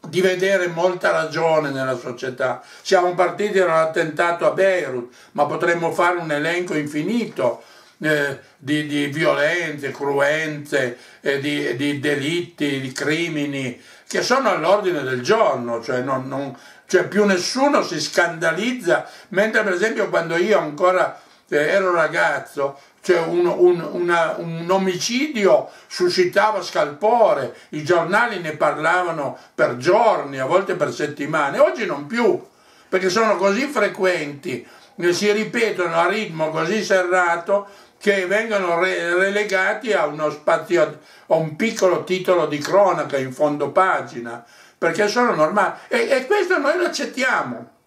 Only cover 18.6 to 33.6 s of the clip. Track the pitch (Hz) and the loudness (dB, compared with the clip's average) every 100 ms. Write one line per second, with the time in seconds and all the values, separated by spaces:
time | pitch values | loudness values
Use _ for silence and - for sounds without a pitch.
18.6 | 226 254 170 165 - - - 185 220 220 | -2 -4 0 0 -2 -16 -8 0 0 2
19.6 | 208 180 214 226 196 170 160 165 202 196 | 0 0 -2 -2 -2 -2 -2 -2 2 2
20.6 | 156 147 180 185 156 - - _ _ 147 | 0 0 2 2 0 -4 -20 _ _ 0
21.6 | 151 190 190 180 156 170 170 139 135 - | 2 2 2 0 0 0 0 -2 -8 -6
22.6 | 139 139 - _ - 175 165 175 175 - | -6 -6 -20 _ 0 2 2 2 0 6
23.6 | 180 175 165 180 175 170 160 - 170 165 | 6 6 -2 -4 0 2 2 -2 -6 -8
24.6 | 170 190 190 180 - 240 311 254 196 151 | 0 0 2 -2 -2 -2 -2 2 4 4
25.6 | - - - - 180 180 180 190 208 214 | 2 -14 -16 -2 0 2 2 4 2 0
26.6 | 170 180 151 147 214 240 208 143 107 - | -4 -2 -2 0 2 4 4 4 -2 -10
27.6 | - 156 151 175 160 202 240 202 165 151 | -12 -10 2 2 4 2 0 -2 -8 0
28.6 | 151 147 160 175 180 160 139 - - - | 0 0 0 0 0 -4 -6 -8 -18 -2
29.6 | 151 123 131 202 233 175 139 135 131 180 | 0 0 2 4 4 2 -2 -4 0 0
30.6 | 190 185 143 127 151 - 143 160 143 185 | 0 -2 -2 -2 -6 -4 -4 -2 -2 4
31.6 | 302 330 202 143 143 226 226 - - _ | 2 4 -6 -6 -6 0 2 0 -4 _
32.6 | _ _ _ 185 185 196 220 185 196 202 | _ _ _ -2 0 2 2 2 2 2